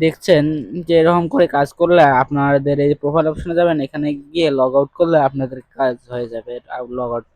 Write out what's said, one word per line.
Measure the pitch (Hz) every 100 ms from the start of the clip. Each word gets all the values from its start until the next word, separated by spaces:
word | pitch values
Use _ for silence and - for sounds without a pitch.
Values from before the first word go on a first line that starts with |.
দেখছেন | 160 151 - 165 147 156 104 147 165
যে | 165
এরকম | 160 175 170
করে | 180 170 143
কাজ | 143 -
করলে | 170 175 147 127
আপনাদের | 135 143 139 143 139 143 143
এই | 143
প্রোফাইল | 143 156 156
অপশনে | 156 175 170
যাবেন, | 175 160 135
এখানে | 151 147 143 143
গিয়ে | 160 160 135
log | 131 135
out | 139 -
করলে | 170 160 135
আপনাদের | 135 131 131 - -
কাজ | 131 123 123
হয়ে | 123 117
যাবে, | 113 117 123 - 127 123 123
log | 123 117
out | 113